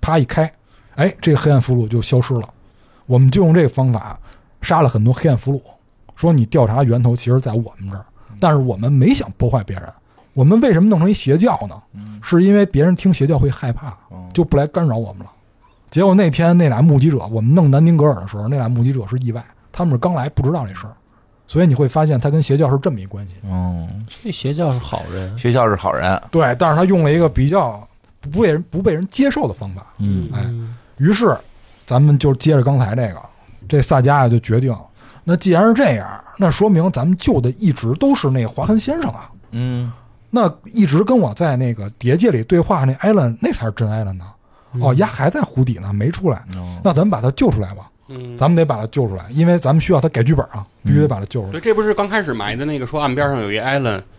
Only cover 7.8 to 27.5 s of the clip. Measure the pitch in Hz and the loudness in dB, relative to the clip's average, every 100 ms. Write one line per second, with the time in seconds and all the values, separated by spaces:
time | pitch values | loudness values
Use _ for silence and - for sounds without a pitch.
7.8 | 98 98 - _ - 104 175 151 127 98 | -14 -14 -16 _ -20 -2 2 2 0 -2
8.8 | 117 143 147 277 - - 123 123 101 95 | 0 4 4 2 -2 -4 -2 -2 -4 -12
9.8 | - - _ _ _ - 131 220 262 165 | -12 -20 _ _ _ 2 4 6 4 4
10.8 | 196 196 175 208 - 147 226 190 101 - | 4 4 2 0 0 2 2 0 -6 -14
11.8 | _ - 104 107 - 170 190 202 202 139 | _ -20 -20 -18 0 2 4 4 2 2
12.8 | 160 175 196 180 135 151 139 135 135 117 | 2 2 0 0 0 0 0 -2 -6 -8
13.8 | 147 95 _ 90 90 92 165 139 147 180 | -10 -18 _ -20 -10 -4 0 0 0 -2
14.8 | 165 113 110 95 95 _ _ _ _ _ | -2 -2 -6 -12 -20 _ _ _ _ _
15.8 | _ 151 196 190 185 139 170 175 160 117 | _ 0 4 4 2 2 2 4 4 4
16.8 | 156 143 143 139 98 113 110 165 156 135 | 4 4 4 0 -4 -2 2 4 4 4
17.8 | 165 165 147 117 95 101 107 139 117 120 | 4 4 2 0 -4 -8 -4 -4 -2 0
18.8 | 120 131 101 123 127 117 - _ _ - | 0 -2 -4 -6 -6 -8 -12 _ _ -4
19.8 | 175 127 170 170 123 - 135 165 113 92 | -2 0 -2 -2 -4 -2 -2 -2 -6 -10
20.8 | 104 - _ _ _ _ _ 147 175 135 | -16 -20 _ _ _ _ _ 0 2 4
21.8 | 139 156 156 139 131 147 147 139 151 139 | 2 2 0 0 0 0 0 2 2 0
22.8 | 156 123 95 101 101 90 101 92 90 87 | -2 -6 -10 -14 -14 -14 -8 -4 -4 -4
23.8 | 82 90 110 - 233 - 127 147 165 127 | -8 -12 -14 -14 -12 -8 -6 -2 -2 -2
24.8 | - - 82 92 95 110 120 120 117 101 | -6 -10 -8 -10 -8 -4 0 2 2 2
25.8 | 95 65 87 95 - 170 156 123 170 151 | 0 -2 0 -2 -2 0 0 2 0 2
26.8 | 185 190 156 156 165 - 135 | 2 4 2 2 2 2 0